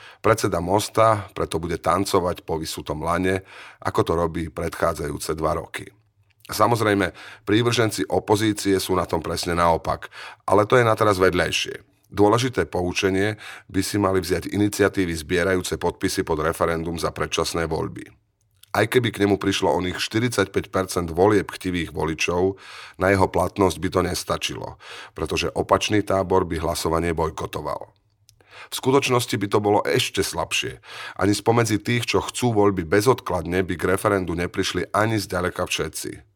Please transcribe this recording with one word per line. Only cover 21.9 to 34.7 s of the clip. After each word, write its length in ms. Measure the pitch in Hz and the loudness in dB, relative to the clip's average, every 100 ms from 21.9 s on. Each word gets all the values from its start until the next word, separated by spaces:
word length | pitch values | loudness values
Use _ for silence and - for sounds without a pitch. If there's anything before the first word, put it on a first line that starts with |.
voličov, 640 | 78 80 78 - 87 95 98 - - - - | -4 -4 -2 -2 0 0 -2 -14 -18 -16 0
na 160 | 92 | 4
jeho 160 | 98 90 | 4 4
platnosť 480 | 87 90 - 95 82 | 2 -2 2 2 2
by 120 | 87 | -2
to 80 | 92 | 0
nestačilo, 800 | 87 90 - 82 - - - - - - - | 0 -4 -4 -4 -4 -8 -12 -14 -18 -18 -16
pretože 400 | - 78 82 82 | -8 -4 -2 -4
opačný 480 | - - 98 - 104 | -4 0 2 2 0
tábor 480 | 98 98 90 92 87 | 0 -2 2 2 2
by 80 | 85 80 | -4 -4
hlasovanie 480 | 85 85 82 85 | -2 -2 0 0
bojkotoval. 800 | 82 80 - 82 78 73 - - _ _ _ _ _ _ - - | -2 -4 -4 -8 -8 -8 -8 -12 _ _ _ _ _ _ -20 -12
V 160 | - | -4
skutočnosti 540 | 131 139 - 123 - 117 | 2 2 4 0 0 -4
by 100 | 98 | 0
to 80 | 110 | 0
bolo 240 | 104 104 - | 2 2 2
ešte 400 | 123 - - - | 0 0 -2 -4
slabšie. 560 | 85 82 - - - - - - - | -4 -4 -4 -4 -10 -18 -16 -14 -2
Ani 160 | 101 104 | 0 2
spomedzi 400 | - 117 113 104 | 2 2 2 0
tých, 320 | 120 120 - | -2 -2 0
čo 80 | 95 | -2
chcú 320 | - - 123 | -2 -2 0
voľby 320 | 107 101 90 | 4 2 2
bezodkladne, 800 | 80 101 117 117 - 90 82 90 | 2 2 4 2 0 -4 -2 -2
by 160 | 90 82 | -2 -2
k 160 | 90 | 0
referendu 400 | 95 107 101 87 | 0 2 0 0
neprišli 560 | 85 85 - 92 | -4 -4 -2 -2